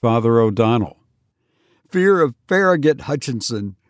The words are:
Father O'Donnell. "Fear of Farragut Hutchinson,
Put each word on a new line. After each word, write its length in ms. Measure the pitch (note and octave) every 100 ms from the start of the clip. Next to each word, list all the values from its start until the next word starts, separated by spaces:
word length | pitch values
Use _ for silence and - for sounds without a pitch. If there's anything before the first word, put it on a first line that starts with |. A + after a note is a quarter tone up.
Father 400 | A#2 A2+ A2+ A#2
O'Donnell. 560 | A2 G#2 A2 A#2+ G2 - _ _ _ _ _ _ _ _ _
"Fear 340 | F#3 F#3+ F#3
of 120 | D3+ - -
Farragut 540 | F#3 F#3 F3 D3 C#3+
Hutchinson, 760 | - C#3+ - A#2 - A2+ G2+ F#2+ _